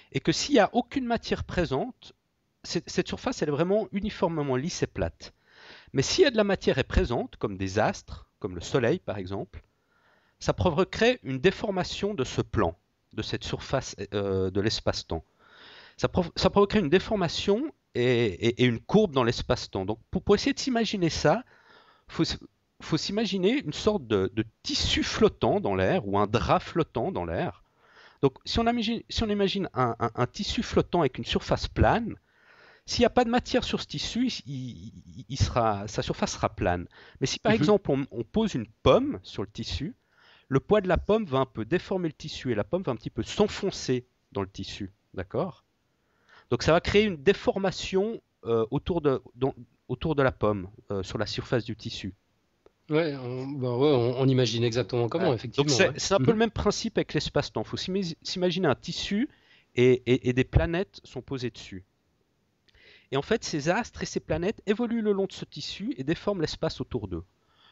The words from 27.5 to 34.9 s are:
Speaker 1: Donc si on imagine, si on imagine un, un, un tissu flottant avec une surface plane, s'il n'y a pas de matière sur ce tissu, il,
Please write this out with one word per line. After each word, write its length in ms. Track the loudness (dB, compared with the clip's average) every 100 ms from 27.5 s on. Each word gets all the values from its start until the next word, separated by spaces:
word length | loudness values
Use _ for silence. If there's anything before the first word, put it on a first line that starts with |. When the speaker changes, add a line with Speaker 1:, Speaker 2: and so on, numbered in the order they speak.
| -8 _ _ _ -20 -20 _
Speaker 1:
Donc 120 | 0 0
si 160 | -4 0
on 20 | 2
imagine, 340 | 0 -2 -4 -4
si 140 | -2
on 40 | 0
imagine 400 | 2 0 0 -4
un, 220 | 0 0 0
un, 120 | -4
un 120 | 0 -2
tissu 360 | -2 -4 -4
flottant 380 | 0 0 2 2
avec 180 | 2 0
une 60 |
surface 420 | -4 -4 0 -2 -2
plane, 480 | 2 4 4 -2 -8 _ _ _ -20 -20 -20 -8
s'il 160 | 2
n'y 40 | 4
a 40 |
pas 140 | 4
de 60 | 4
matière 340 | 2 2 0
sur 160 | 0 -4
ce 40 | -4
tissu, 420 | -8 -4 0 -2 -2 -8
il, 460 | -8 -8 -10 -14